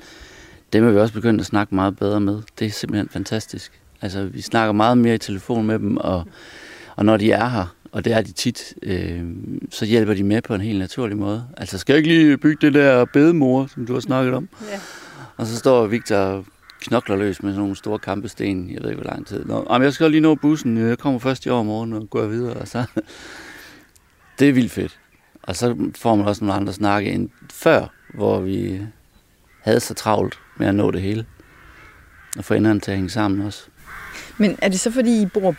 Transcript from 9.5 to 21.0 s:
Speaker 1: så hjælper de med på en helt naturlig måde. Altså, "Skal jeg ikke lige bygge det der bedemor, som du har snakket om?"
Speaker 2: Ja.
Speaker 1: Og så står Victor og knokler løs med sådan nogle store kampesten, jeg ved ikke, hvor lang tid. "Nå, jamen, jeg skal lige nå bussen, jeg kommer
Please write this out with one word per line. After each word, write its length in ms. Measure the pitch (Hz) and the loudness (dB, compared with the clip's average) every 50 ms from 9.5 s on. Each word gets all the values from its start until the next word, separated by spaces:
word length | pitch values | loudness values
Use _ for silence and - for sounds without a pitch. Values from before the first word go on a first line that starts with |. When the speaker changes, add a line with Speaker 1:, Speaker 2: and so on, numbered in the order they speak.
| 92 87 - - | -10 -10 -10 -10
Speaker 1:
så 140 | - - - | -10 -6 -2
hjælper 300 | 104 110 117 110 104 107 | 2 4 4 4 4 2
de 80 | 95 98 | 0 2
med 200 | 101 104 110 117 | 2 2 0 0
på 120 | - 117 | -2 -4
en 60 | 98 | -4
helt 180 | 95 113 110 98 | -2 -2 -2 -2
naturlig 380 | 95 92 - - 127 110 101 | -4 -4 -6 -6 -6 -4 -4
måde. 280 | 104 101 98 104 113 123 123 - | -4 -4 -4 -4 -6 -8 -12 -14
Altså, 220 | - - - - 95 | -14 -12 -10 -10 -6
"Skal 140 | - - 135 | 2 4 4
jeg 60 | 160 | 4
ikke 100 | 156 160 | 6 6
lige 280 | 170 165 160 151 143 131 | 6 6 6 6 6 6
bygge 280 | - 151 156 - - | 4 2 2 4 4
det 80 | 151 139 | 4 6
der 300 | 147 143 139 131 123 123 | 6 6 6 6 6 4
bedemor, 600 | - - 143 143 160 175 165 143 131 127 131 135 | 4 4 6 6 6 6 6 4 4 2 2 0
som 200 | 131 - - 123 | -2 -6 -10 -6
du 60 | 113 123 | -4 -4
har 80 | 123 | -4
snakket 340 | 120 - 131 131 131 127 127 | -2 -2 0 0 0 0 0
om?" 140 | 127 113 - - - - 104 104 | -2 -6 -8 -14 -16 -14 -12 -10
Speaker 2:
Ja. 80 | 196 - - - - - - - - - - - | -12 -12 -14 -18 -20 -20 -20 -20 -20 -20 -18 -10
Speaker 1:
Og 100 | - 117 | -8 -8
så 100 | 110 113 | -6 -6
står 300 | 117 - 143 131 123 113 | -2 2 4 6 6 4
Victor 300 | 104 107 120 110 - 110 | 4 0 -2 -2 0 0
og 280 | 101 98 95 95 98 95 - _ _ _ - - - | 0 2 0 -2 -4 -8 -12 _ _ _ -20 -20 -16
knokler 360 | - - 135 139 - - 104 | -6 -2 -2 -2 0 0 0
løs 260 | 98 104 104 92 - - | 0 0 0 -2 -2 -4
med 80 | 101 98 | -4 -2
sådan 80 | 98 | -2
nogle 160 | 101 98 98 | -2 -4 -4
store 220 | 95 - 110 107 107 | -6 -6 -6 -6 -6
kampesten, 720 | - - 95 101 104 - - - 110 104 98 92 87 92 - | -4 -6 -6 -6 -6 -10 -8 -6 -4 -2 -2 -4 -4 -8 -10
jeg 80 | - - | -8 -8
ved 80 | - | -8
ikke, 120 | - - - | -8 -8 -8
hvor 80 | - | -8
lang 160 | - - - | -8 -10 -10
tid. 180 | - 101 - - | -10 -10 -10 -8
"Nå, 220 | - 110 113 - - | -6 -6 -6 -4 0
jamen, 140 | 110 120 131 | 0 2 2
jeg 80 | 143 135 | 2 2
skal 180 | - 165 160 | 4 2 4
lige 100 | 151 156 | 4 4
nå 140 | 156 156 156 | 2 2 0
bussen, 540 | 139 - 147 156 151 - 127 113 113 113 113 | 0 2 0 0 0 -2 -2 -2 0 0 0
jeg 100 | 120 | -2
kommer 220 | 120 | -2